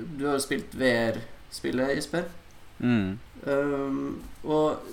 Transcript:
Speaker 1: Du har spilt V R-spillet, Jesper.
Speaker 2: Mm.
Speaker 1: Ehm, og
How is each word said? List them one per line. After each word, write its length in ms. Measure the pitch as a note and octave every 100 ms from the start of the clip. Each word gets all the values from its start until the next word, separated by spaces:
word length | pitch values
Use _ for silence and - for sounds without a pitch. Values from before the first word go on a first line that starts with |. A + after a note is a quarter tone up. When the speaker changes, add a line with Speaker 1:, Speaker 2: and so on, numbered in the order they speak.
| A2+
Speaker 1:
Du 120 | C3+ C#3+
har 120 | C#3
spilt 320 | C3 C3+ - -
V 140 | C3 A#2
R-spillet, 880 | A2+ A2 - - - - C#3 B2+ C3+
Jesper. 320 | D3+ - E3+ F3 - - - - -
Speaker 2:
Mm. 420 | B2 A#2 F#2+ G#2 - -
Speaker 1:
Ehm, 640 | C#3 C#3 C#3+ C#3 C#3 C#3 C#3 - - -
og 440 | D3+ D#3 D3+ - -